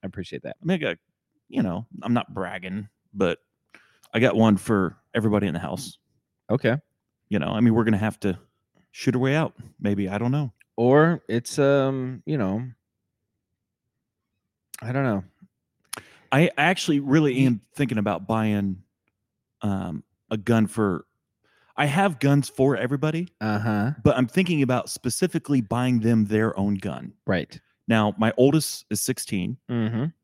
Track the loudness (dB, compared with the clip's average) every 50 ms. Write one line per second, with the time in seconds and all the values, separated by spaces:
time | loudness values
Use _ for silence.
0 | -12 -12 -12 -12 -12 -12 -12 -12 _ -14 -16 _ -6 -4 -4 -2 -2 -6 -6 -8
1 | _ _ _ _ _ _ _ _ _ _ -4 -4 -2 -2 -2 -6 -8 _ -16 -12
2 | -4 -2 -2 -2 -2 -4 -8 -8 -8 -8 -8 -12 -10 -10 -10 -10 -10 -12 _ _
3 | _ _ _ -2 0 0 0 -2 _ _ _ _ _ _ _ -20 _ _ _ _
4 | _ _ -2 2 2 2 4 6 6 6 6 4 2 0 0 2 2 0 -4 _
5 | _ _ _ -2 0 2 2 2 0 0 -4 -4 -6 -6 -8 -8 -8 -12 -16 _
6 | _ _ _ _ _ _ _ _ _ _ -4 0 0 0 -2 -2 _ _ _ _
7 | _ _ _ _ _ _ -4 -4 -2 -2 -2 2 2 4 4 4 2 2 2 0
8 | 0 -2 -4 -4 -4 -4 -4 -4 _ _ _ _ _ _ _ _ _ _ _ -6
9 | -2 -2 0 0 0 0 0 0 -2 -2 -6 _ -20 -20 _ _ -4 -2 -2 0
10 | -2 -2 -2 -2 -2 0 0 -2 -2 -4 -8 _ _ _ _ 0 2 4 6 6
11 | 6 4 2 -2 _ _ -4 -4 -4 -4 -2 2 2 4 4 4 2 0 -2 -4
12 | -6 -6 -8 -10 -8 -6 -4 -2 -2 -2 -2 -4 -6 -8 -12 _ _ _ _ _
13 | _ _ _ _ _ _ _ _ _ _ _ _ _ _ _ _ _ _ _ _
14 | _ _ _ _ _ _ _ _ _ _ _ _ _ _ -20 -14 -10 -6 -4 -2
15 | 0 0 -2 -2 -4 -8 _ _ -20 _ _ _ _ _ _ _ _ _ -18 -18
16 | -18 -20 -20 _ _ _ 2 4 4 2 2 2 2 2 2 0 0 0 0 0
17 | 2 4 4 4 4 4 2 4 4 4 2 0 _ _ _ -4 -2 -2 0 -2
18 | 0 0 -2 -4 -4 -2 -2 0 2 2 0 0 0 -2 -4 -6 -12 _ _ _
19 | _ _ _ _ _ _ _ _ _ _ _ _ -4 -4 -4 -4 -4 -6 -8 -10
20 | -12 _ _ _ _ _ -8 -6 0 2 2 2 2 0 0 0 0 0 0 -2
21 | -6 _ _ _ _ _ _ _ _ _ _ _ _ _ _ -2 -2 0 2 2
22 | 0 0 0 0 2 4 4 4 2 0 0 0 2 2 2 0 -2 -2 -2 -2
23 | -2 -2 -2 -4 -6 -8 _ _ -4 -2 -2 -2 0 -2 0 0 -2 -2 -4 2
24 | 2 2 4 4 0 0 0 0 0 0 2 0 2 2 0 -2 -2 -6 -10 -6
25 | _ -6 -2 -2 -2 -2 -2 -4 -2 0 0 0 0 0 -2 -2 0 2 0 2
26 | 2 4 4 4 2 2 2 2 2 2 0 -2 -2 -2 -2 -2 -4 -6 -8 -8
27 | -12 -14 -18 _ _ -2 -2 -2 -2 -6 -12 -20 _ _ _ _ _ 0 2 2
28 | 2 2 0 2 0 0 4 4 4 4 6 4 0 0 -8 -12 -10 _ -6 -6
29 | -4 -4 -6 -6 -6 -6 -4 -4 -4 -4 -6 -10 _ _ -4 -2 -2 -2 -2 -4
30 | -4 -4 -6 _